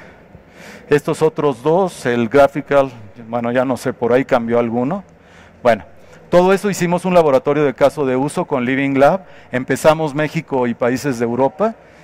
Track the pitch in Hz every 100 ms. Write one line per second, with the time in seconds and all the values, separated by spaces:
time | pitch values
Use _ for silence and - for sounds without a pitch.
0 | - - - - - - - - - 147
1 | - 151 160 - 147 117 135 170 185 -
2 | 127 120 117 139 139 151 - 143 135 120
3 | 104 120 113 120 120 123 127 120 131 117
4 | 117 123 135 127 113 117 120 117 127 196
5 | - _ _ - - - 123 110 - -
6 | - - - 175 185 196 208 190 175 175
7 | 185 180 156 131 147 147 147 123 139 151
8 | 135 127 143 180 170 135 120 135 139 135
9 | 139 190 - - - 127 135 135 160 156
10 | 156 139 151 160 - 135 120 113 123 123
11 | 143 117 117 120 135 - 214 220 - -